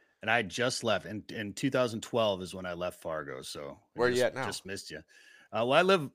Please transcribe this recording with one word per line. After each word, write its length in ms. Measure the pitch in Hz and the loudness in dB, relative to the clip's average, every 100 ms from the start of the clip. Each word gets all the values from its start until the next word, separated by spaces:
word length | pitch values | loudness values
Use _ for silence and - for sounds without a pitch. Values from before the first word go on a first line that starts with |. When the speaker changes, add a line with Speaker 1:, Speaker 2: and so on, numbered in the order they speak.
| _ _ | _ _
Speaker 1:
And 100 | 107 | 0
I 100 | 120 | 0
just 400 | 98 123 123 - | 0 0 0 0
left. 220 | 113 95 82 | 2 0 0
In, 180 | 104 - | -10 -8
in 240 | 113 101 | -8 -8
two 160 | 95 139 | -2 0
thousand 320 | 131 123 107 | 2 0 -2
twelve 400 | - 120 107 92 | -2 2 2 0
is 120 | 90 92 | -4 -8
when 100 | 92 | -6
I 80 | |
left 280 | 87 87 - | -4 -4 -6
Fargo, 400 | 87 78 71 65 | -6 -6 -6 -8
so 380 | - - 71 73 _ - | -10 -10 -10 -12 _ 0
I 40 | |
Speaker 2:
Where 80 | 123 | 2
are 20 | |
you 40 | 123 | 4
Speaker 1:
just, 100 | 123 | 2
Speaker 2:
at 100 | 127 | 0
now? 100 | 123 | -6
Speaker 1:
just 200 | - 95 | -6 -8
missed 240 | 98 - | -10 -10
you. 100 | 78 - - - - - | -12 -14 -20 -20 -20 -6
Uh, 120 | 107 | 0
well, 100 | 120 | 4
I 100 | 147 | 6
live, 260 | 185 190 135 | 6 4 2